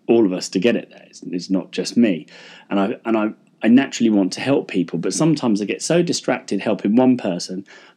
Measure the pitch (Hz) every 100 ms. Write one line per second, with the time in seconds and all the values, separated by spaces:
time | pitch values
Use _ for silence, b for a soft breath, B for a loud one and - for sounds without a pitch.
0 | - 117 107 90 - 98 110 104 - -
1 | - - - 87 85 95 78 - 90 -
2 | 117 82 - B B B B 98 98 127
3 | - 113 107 - _ _ - 120 135 -
4 | 117 104 92 - - 139 - 98 85 87
5 | 95 - 160 147 127 104 101 101 - 165
6 | 175 131 - 127 - 101 113 104 101 113
7 | 127 123 107 87 - 95 95 B B